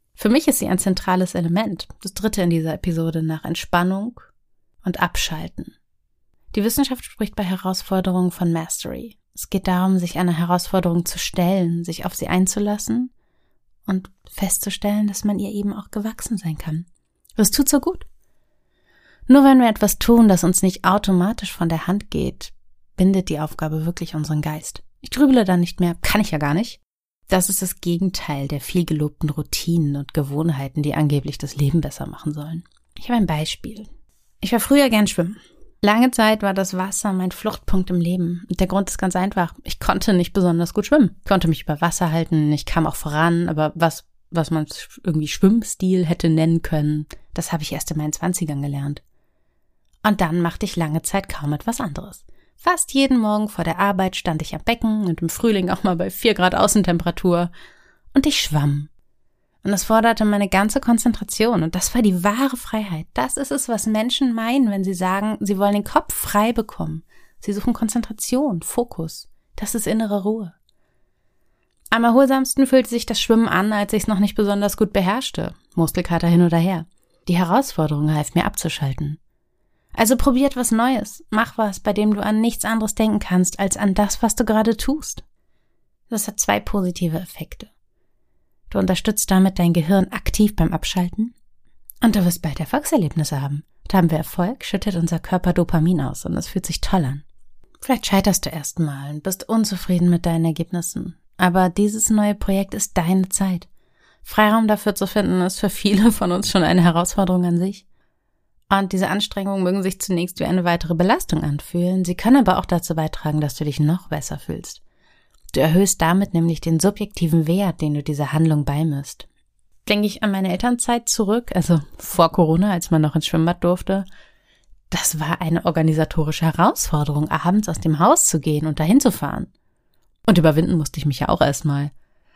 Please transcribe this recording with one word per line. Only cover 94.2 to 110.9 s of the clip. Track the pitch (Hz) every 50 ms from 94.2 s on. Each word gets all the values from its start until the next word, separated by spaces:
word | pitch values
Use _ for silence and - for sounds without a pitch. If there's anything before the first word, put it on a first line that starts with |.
| 156 - - - 175 185 262 - -
schüttet | - - 190 - 214 185 175
unser | 170 170 170 165
Körper | - - - 180 - 185 170
Dopamin | - 175 - - 160 156 170 185 160
aus | 139 123 - - -
und | 170 175
es | - 165 -
fühlt | - 196 -
sich | - 165 -
toll | - - - 185 156
an. | 127 139 143 - - - - - - - - - - - _
Vielleicht | - - 262 226 -
scheiterst | - - 196 196 208 185 - -
du | 160
erstmal | - 160 143 - - - 165 151 139 139 139 143
und | 147 151 -
bist | 185 185 185 - -
unzufrieden | 226 226 220 214 196 180 - - 180 175 170 180
mit | 175 170 -
deinen | 175 165 165 165
Ergebnissen. | 165 160 151 170 - - 175 170 - - - - 175 170 - _ _ _ -
Aber | 190 180 175 190 185 180
dieses | 175 - 202 208 208 220 - -
neue | 220 214 208 208 208
Projekt | 202 - - 196 196 196 - -
ist | 208 - - - 185
deine | 165 165 190 190 185 190
Zeit. | - - 202 190 185 175 - - - - _ _ _ _ _ _ _ _
Freiraum | - - - - 214 208 214 226 226 214
dafür | 214 208 - 214 196
zu | - 202 190
finden, | - 220 196 175 180 185
ist | 180 185 185 -
für | - 196
viele | - - - 202 202 190 208 233
von | 214 - - 175 175
uns | 180 202 -
schon | - 190 170
eine | 151 175 185 175
Herausforderung | 175 160 170 175 175 - - 196 180 185 180 180
an | 175 175 170
sich. | 175 190 202 - - _ _ _ _ _ _ _ _ _ _ _ _ _ _ _ _ _
Und | 196 196 196 180
diese | 190 185 196 -
Anstrengungen | - 202 202 - - 202 196 196 196 196 185
mögen | 180 185 196
sich | 185 190 185 -
zunächst | - - 190 170 175 175 - -
wie | -
eine | - 180 185 175
weitere | 175 170 170 - -